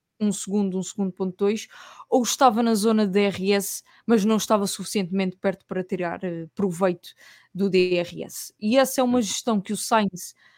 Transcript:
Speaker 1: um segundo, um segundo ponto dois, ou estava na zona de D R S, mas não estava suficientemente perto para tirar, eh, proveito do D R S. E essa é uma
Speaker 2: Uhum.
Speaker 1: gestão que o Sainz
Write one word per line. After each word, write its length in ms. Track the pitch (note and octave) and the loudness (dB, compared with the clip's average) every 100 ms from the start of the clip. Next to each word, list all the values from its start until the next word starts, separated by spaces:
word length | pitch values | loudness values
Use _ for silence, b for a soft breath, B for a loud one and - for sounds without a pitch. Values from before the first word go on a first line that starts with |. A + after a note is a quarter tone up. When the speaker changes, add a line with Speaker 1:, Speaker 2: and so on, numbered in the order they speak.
| _ - | _ -4
Speaker 1:
um 140 | G#3 | -2
segundo, 460 | F#3 - G3+ G3 F#3 | -2 -2 -2 0 -2
um 40 | |
segundo 300 | F3 - G3 | -6 -4 -4
ponto 240 | F3+ F#3+ F3+ | -4 -6 -2
dois, 320 | G3+ A3 - B B B B | -2 -2 -6 B B B B
ou 140 | C4 | 0
estava 400 | A3+ - C4 A3 | 0 4 4 4
na 120 | A#3 | 2
zona 320 | A3+ G#3+ A3 G#3+ | 2 2 2 2
de 60 | |
D 80 | F#3 | 2
R 320 | G3+ F#3 F#3+ | 2 0 0
S, 300 | G3+ G3 - - b b | 0 0 -8 -14 b b
mas 180 | A3+ | 2
não 140 | G3 A3 | 4 2
estava 280 | - G#3+ G3 | 2 0 0
suficientemente 720 | - F#3 G#3+ F3+ F#3+ F#3+ F3+ | -6 -4 -2 -2 -2 -2 -2
perto 300 | G3 F#3 - | -4 -4 -6
para 180 | F#3 | -6
tirar, 400 | F#3 F3+ F3 F3 | -4 -4 -4 -6
eh, 220 | F#3 E3 E3 | -6 -8 -10
proveito 560 | - G3 E3+ F#3+ - - - b b b | -4 -2 0 0 0 -8 -20 b b b
do 140 | F3+ G3+ | -4 0
D 280 | F#3 F3+ F3+ | 2 2 2
R 260 | F3 E3+ | -2 -6
S. 320 | - - - - | -12 -12 -14 -6
E 200 | G#3+ B3+ | 0 2
essa 240 | C4 C4+ | 2 2
é 20 | |
uma 140 | B3+ B3 | 2 2
Speaker 2:
Uhum. 40 | |
Speaker 1:
gestão 380 | G3+ - - G#3+ | 0 -4 -2 -2
que 140 | F#3+ | -2
o 20 | G3+ | -6
Sainz 580 | - A3+ G3+ F3 - - b | 0 0 0 -4 -12 -18 b